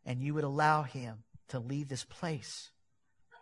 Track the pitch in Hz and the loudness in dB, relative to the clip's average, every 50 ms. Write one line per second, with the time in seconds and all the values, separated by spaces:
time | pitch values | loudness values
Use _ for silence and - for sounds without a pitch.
0 | - - 123 127 131 147 147 156 147 139 139 147 151 151 156 151 147 123 - 135 | -6 -4 -2 -2 0 0 0 2 0 2 4 6 6 8 8 6 4 0 -4 -6
1 | 123 117 110 110 - _ - - - - - 127 113 123 139 143 147 135 135 123 | -8 -8 -8 -10 -14 _ -20 -20 -10 -6 -6 -4 -4 -2 -2 -2 -2 -4 -4 -6
2 | - - - - 180 170 156 123 - - - - - - _ _ _ _ _ _ | -6 -8 -10 -6 -4 -4 -2 -4 -6 -8 -12 -12 -12 -16 _ _ _ _ _ _
3 | _ _ _ _ _ _ - - | _ _ _ _ _ _ -20 -20